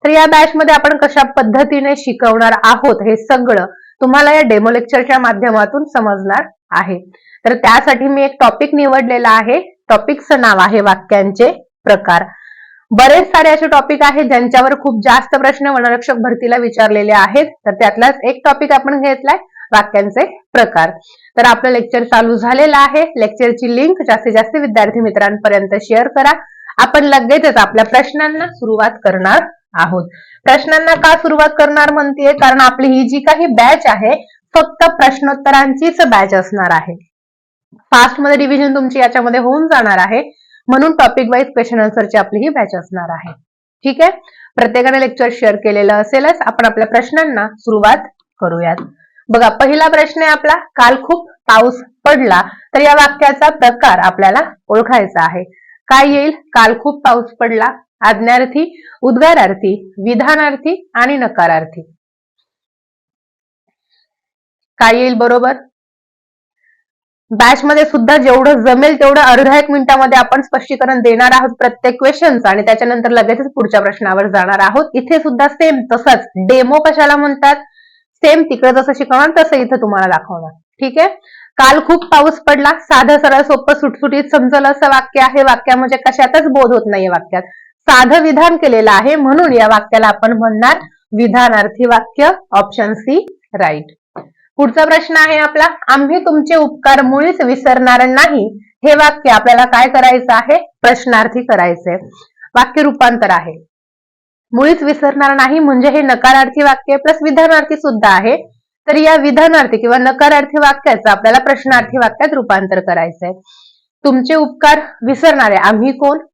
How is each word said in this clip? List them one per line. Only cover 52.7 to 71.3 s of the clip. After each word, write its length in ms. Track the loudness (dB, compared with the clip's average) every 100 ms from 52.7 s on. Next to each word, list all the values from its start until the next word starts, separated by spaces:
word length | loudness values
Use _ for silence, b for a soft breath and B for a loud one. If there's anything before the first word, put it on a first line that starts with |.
तर 60 | 0
या 120 | 2
वाक्याचा 560 | 4 2 2 0 2 0
प्रकार 500 | 2 0 2 0 2
आपल्याला 400 | 0 0 0 0 -4 -12 _
ओळखायचा 520 | -2 0 0 0 -2
आहे. 240 | -4 -4 -12 b b b -2
काय 200 | 2 2
येईल? 220 | 0 -2
काल 480 | -6 _ 0 0 0
खूप 260 | -6 -2
पाऊस 200 | -2 -2 -4 _
पडला, 260 | -4 -2 -4 -6 _ _
आज्ञार्थी, 840 | -2 0 0 0 0 -4 -6 B B B
उद्गारार्थी, 880 | -2 2 2 4 0 -2 -6 -6 -10 -10
विधानार्थी 920 | -6 -2 -2 0 -2 -4 -6 -8 _
आणि 220 | -4 -2 -2
नकारार्थी. 800 | -4 -2 0 -2 -6 -16 -20 _ _ _ _ _ _ _ _ _ _ _ _ _ _ _ _ _ _ _ _ _ _ _ _ _ _ _ _ -2
काय 180 | 0 2
येईल 180 | 0
बरोबर? 380 | 0 0 0 -2 -6 _ _ _ _ _ _ _ _ _ _ _ _ _ _ _ _ _
बॅच 340 | -2 0 0
मध्ये 200 | 0 0
सुद्धा 320 | 0 0 2 2
जेवढं 360 | 4 2 2
जमेल 480 | 2 2 2 2 2
तेवढं 200 | 2 4
अर्ध्या 380 | 4 4 4 2
एक 120 | 0
मिनिटामध्ये 480 | -2 2 2 4 2
आपण 240 | 2 -2
स्पष्टीकरण 560 | -2 -8 -6 -4 -2 0
देणार 320 | 0 2 2